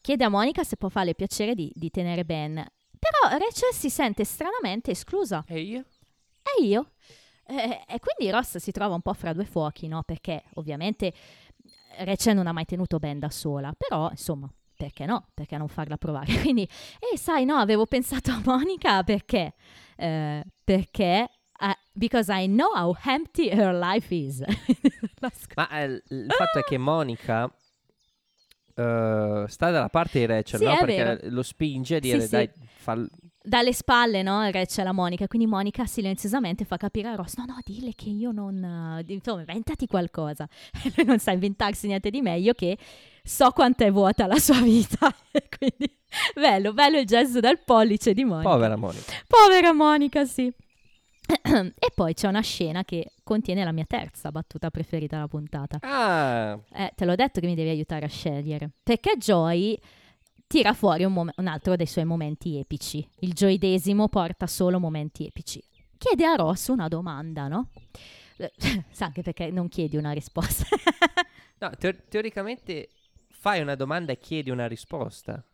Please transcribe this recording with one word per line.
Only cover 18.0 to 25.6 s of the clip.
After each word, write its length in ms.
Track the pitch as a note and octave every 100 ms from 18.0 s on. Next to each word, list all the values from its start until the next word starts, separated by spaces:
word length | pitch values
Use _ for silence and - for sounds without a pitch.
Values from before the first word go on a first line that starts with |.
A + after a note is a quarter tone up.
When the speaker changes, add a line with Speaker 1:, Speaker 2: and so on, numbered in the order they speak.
| B3+ C4 C4
Speaker 1:
a 100 | A#3+
Monica 600 | G#3+ B3+ D#4+ F#4 E4 G3
perché, 500 | F#3 G3+ - A#3 D#3 - _ - - -
eh, 460 | E3+ D#3+ D3+ D3 F#3 _
perché, 640 | - F#3+ F#3 - F#3 F#3 A#3+ _ _ _
eh, 160 | G3 G3 _
because 400 | - A3+ B3 G3
I 140 | F#3+ F#3+
know 240 | G#3 F4
how 220 | G#4 E3+ F3
empty 460 | C#4 C4+ E4 - C4+
her 240 | G3+ G3
life 400 | F3+ F3 G#3 -
is." 260 | F3 C3+ C3+ C3+ G#3 - -
<laughs> 400 | F3 - G#3+ _
La 100 | B3+
sc- 240 | - -
Speaker 2:
Ma, 120 | -